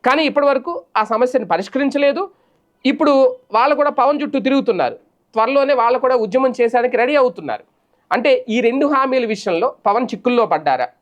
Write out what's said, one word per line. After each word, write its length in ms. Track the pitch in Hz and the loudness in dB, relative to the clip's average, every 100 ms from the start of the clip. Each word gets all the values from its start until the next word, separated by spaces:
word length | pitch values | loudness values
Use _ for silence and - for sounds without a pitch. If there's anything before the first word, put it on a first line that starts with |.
కానీ 180 | 247 285 | 2 2
ఇప్పటి 220 | 294 247 285 | 2 2 0
వరకు 360 | 277 339 339 _ 220 | 0 -4 -10 _ -4
ఆ 80 | |
సమస్యను 420 | 214 226 254 262 190 | -2 0 0 -2 -2
పరిష్కరించలేదు. 840 | 170 190 262 277 277 285 311 381 _ _ _ _ _ 254 | -4 -2 -2 -2 0 0 0 -8 _ _ _ _ _ -4
ఇప్పుడు 500 | 285 302 277 254 254 _ | 0 2 4 2 0 _
వాళ్ళు 220 | 214 269 | 0 2
కూడా 160 | 294 294 | 2 0
పవన్ 320 | 285 262 294 | 2 0 0
చుట్టూ 160 | 294 269 | -4 -4
తిరుగుతున్నారు. 560 | 226 277 208 185 127 - _ _ _ | 0 0 0 -2 -2 -4 _ _ _
త్వరలోనే 420 | 220 226 277 269 | -2 0 0 2
వాళ్ళు 240 | 262 233 254 | 2 2 2
కూడా 180 | 254 254 | 0 0
ఉద్యమం 360 | 214 247 262 247 | 0 0 0 0
చేయడానికి 360 | 233 240 247 247 | 0 2 0 0
రెడీ 180 | 247 | 0
అవుతున్నారు. 500 | 294 254 254 151 107 _ _ _ _ _ | 2 0 -2 -8 -10 _ _ _ _ _
అంటే 320 | 233 262 254 - | -2 2 0 0
ఈ 120 | 220 | 0
రెండు 260 | 233 269 285 | 0 0 0
హామీల 400 | 269 262 262 233 | 0 0 -2 -2
విషయంలో 480 | 208 202 170 240 - 214 | -4 -4 -2 -2 -2 -2
పవన్ 180 | 214 | -2
చిక్కుల్లో 420 | 240 202 254 240 208 | -4 -4 0 0 0
పడ్డారా 420 | 156 147 127 123 _ | 0 0 -2 -4 _